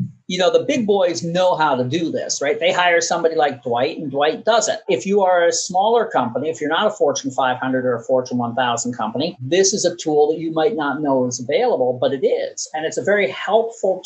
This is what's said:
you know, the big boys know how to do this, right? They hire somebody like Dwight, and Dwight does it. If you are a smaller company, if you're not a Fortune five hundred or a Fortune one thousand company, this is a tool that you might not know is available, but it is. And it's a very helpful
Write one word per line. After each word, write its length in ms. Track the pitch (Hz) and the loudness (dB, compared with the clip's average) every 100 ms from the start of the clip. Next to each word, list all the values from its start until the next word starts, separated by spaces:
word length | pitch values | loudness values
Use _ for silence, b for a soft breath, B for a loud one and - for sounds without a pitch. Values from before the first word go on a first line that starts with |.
| 127 - - | -10 -10 -6
you 100 | 185 | 0
know, 140 | 175 | 2
the 120 | 165 | 4
big 220 | 254 277 208 | 2 0 2
boys 380 | 202 180 170 | 2 2 0
know 320 | 170 175 185 175 | -2 2 2 4
how 200 | 156 127 | 2 2
to 100 | 127 | 0
do 260 | 165 160 | -2 -2
this, 300 | 127 - - | -4 -6 -2
right? 180 | 143 151 | -2 0
They 140 | 170 | 0
hire 260 | 180 180 170 | 2 2 2
somebody 360 | 165 170 165 160 | 2 0 0 2
like 280 | 147 123 | 0 -2
Dwight, 340 | 127 120 143 165 | -4 0 -2 -2
and 140 | 151 | -6
Dwight 320 | 135 151 156 | 0 0 0
does 240 | 220 226 - | 2 2 2
it. 120 | - - | -2 -2
If 160 | - 190 | -2 0
you 180 | 202 | 2
are 240 | 185 180 170 | 4 4 4
a 60 | |
smaller 520 | 165 - 185 214 233 226 | 0 -2 0 2 2 2
company, 440 | 147 120 123 156 | 0 -2 -2 -4
if 100 | 160 | -4
you're 100 | 147 | -2
not 160 | 170 214 | 0 0
a 60 | |
Fortune 400 | 208 147 131 139 | 0 0 0 -4
five 260 | 127 131 123 | -2 0 0
hundred 260 | 131 127 127 | -2 -2 0
or 100 | 117 | -2
a 80 | |
Fortune 340 | - 131 127 123 | 0 0 0 -4
one 160 | 117 | -2
thousand 400 | 117 123 117 123 | -2 -2 -2 -4
company, 440 | 120 107 117 170 - | -4 -4 -4 -4 -6
this 340 | 127 175 190 | -2 2 2
is 120 | 202 175 | 0 -2
a 100 | 175 | -2
tool 360 | 160 147 151 | 0 2 2
that 80 | 165 | 0
you 120 | 160 | -4
might 240 | 160 156 151 | 0 0 0
not 260 | 143 139 | -4 -2
know 240 | 143 135 127 | 0 0 0
is 140 | 123 | -4
available, 580 | 123 165 240 156 127 123 | -2 0 2 2 0 0
but 140 | 143 | -2
it 120 | 135 202 | 0 0
is. 440 | - - - - | 0 -4 -8 -10
And 120 | 156 156 | -6 -4
it's 120 | - | -2
a 60 | |
very 260 | 139 202 185 | 0 0 0
helpful 720 | - - 220 226 - 196 - | -4 0 0 0 -2 -2 -2